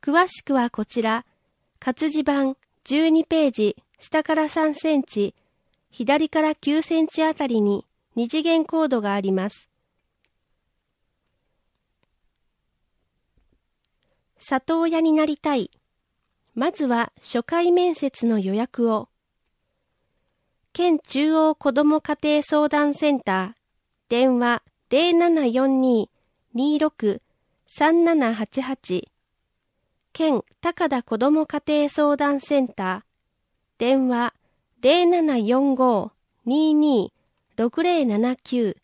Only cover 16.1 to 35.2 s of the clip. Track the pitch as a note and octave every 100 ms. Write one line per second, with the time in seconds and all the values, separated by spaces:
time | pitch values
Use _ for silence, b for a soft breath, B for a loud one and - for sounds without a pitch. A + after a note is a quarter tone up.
16.1 | _ _ _ _ - C#4+ - C#4+ A#3+ A#3
17.1 | _ - A#3 A#3+ E4+ F4 F4 F4+ D#4+ C#4
18.1 | - A#3 A3 F#3+ G3+ A#3+ - A#3 A3 A#3
19.1 | _ _ _ _ _ _ _ _ _ _
20.1 | _ _ _ _ _ _ - F4 D#4 -
21.1 | C4 D4+ D#4+ D#4 D4+ D4 B3 D4+ D4+ -
22.1 | D4+ D4+ D4+ C#4+ D4+ D4+ D4 D4 C#4+ D4+
23.1 | C#4 A#3+ F#3+ F#3+ A#3 _ _ _ _ _
24.1 | A#3+ C4 B3 A#3+ A#3+ _ _ _ B3+ E4+
25.1 | E4+ F4 E4 C4+ A#3 C4+ C4+ C4 A#3 G3+
26.1 | _ _ _ _ A#3 C#4 D4+ D#4 _ G#3+
27.1 | G#3+ _ _ _ _ _ - D4 E4 E4+
28.1 | E4 B3 A3 A3 - B3+ C4+ - F3+ -
29.1 | _ _ _ _ _ _ _ _ _ _
30.1 | - D#4+ B3+ - _ E4+ E4+ E4 C4+ -
31.1 | A3 C4 D4+ D#4 D4+ - D4+ D4 - D4
32.1 | C#4+ C#4+ C#4+ - C#4+ B3+ - F#3 F#3 -
33.1 | _ _ _ _ _ _ _ A#3 C4+ B3+
34.1 | A#3+ A#3+ - _ _ _ _ B3 E4 F4
35.1 | F4